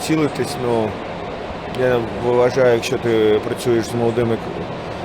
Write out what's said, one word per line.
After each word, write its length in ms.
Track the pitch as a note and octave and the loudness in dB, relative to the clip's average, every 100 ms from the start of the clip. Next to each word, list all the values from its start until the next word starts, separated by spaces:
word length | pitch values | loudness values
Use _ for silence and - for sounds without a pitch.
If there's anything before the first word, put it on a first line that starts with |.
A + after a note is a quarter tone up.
цілитись, 540 | - D#3+ C#3+ - A#2 C3 A#2+ | -2 0 0 0 -4 -4 0
ну, 240 | A#2 G#2+ F#2+ - - - - - - - B2 | 0 0 -4 -8 -10 -10 -10 -10 -10 -8 0
я 180 | B2+ A#2+ A2+ A2+ A#2+ | 2 2 0 -2 2
вважаю, 480 | B2 B2 C3+ B2 | 4 4 4 4
якщо 240 | A#2 - A#2 | 4 0 -2
ти 440 | A#2+ A2 G#2+ G#2 A2+ | 2 4 4 4 0
працюєш 400 | A#2+ B2+ A#2 G#2+ | -2 0 0 0
з 80 | |
молодими 420 | A#2+ A#2 A2+ A#2 A2+ | 0 0 2 0 -2
к-, 280 | - - - - - - | -4 -8 -8 -8 -8 -8